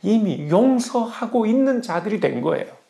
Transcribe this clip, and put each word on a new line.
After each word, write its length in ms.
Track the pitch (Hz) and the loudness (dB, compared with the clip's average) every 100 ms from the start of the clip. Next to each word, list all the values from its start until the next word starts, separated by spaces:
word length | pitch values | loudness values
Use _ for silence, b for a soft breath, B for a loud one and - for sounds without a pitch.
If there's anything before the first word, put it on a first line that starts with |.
이미 460 | 190 226 202 139 147 | 2 2 2 -2 2
용서하고 960 | 175 262 254 240 247 233 - 240 247 214 | 4 4 2 0 -4 -4 -6 -4 0 2
있는 360 | 254 269 247 | 2 2 0
자들이 380 | 240 170 180 202 | -2 -4 -2 -2
된 200 | - 123 | -2 -2
거예요. 360 | 151 151 - - _ | -2 -2 -6 -14 _